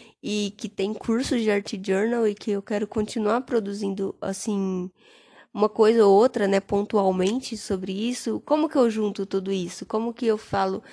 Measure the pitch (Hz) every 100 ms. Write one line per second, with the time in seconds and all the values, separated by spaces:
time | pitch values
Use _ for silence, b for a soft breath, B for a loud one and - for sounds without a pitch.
0 | B B 202 208 202 - 196 - 196 214
1 | - 226 269 247 214 202 202 196 190 190
2 | 226 240 220 202 - 202 202 214 247 226
3 | 214 226 208 240 262 240 202 202 202 196
4 | 196 - - 190 - 202 190 185 180 _
5 | B B B B B 202 214 - 220 233
6 | 202 196 247 226 196 196 - 202 202 214
7 | 190 185 185 247 254 214 - 190 196 190
8 | 233 247 233 214 - 302 302 302 233 220
9 | 208 202 196 196 190 190 175 - - 220
10 | 233 226 233 214 - 196 190 190 B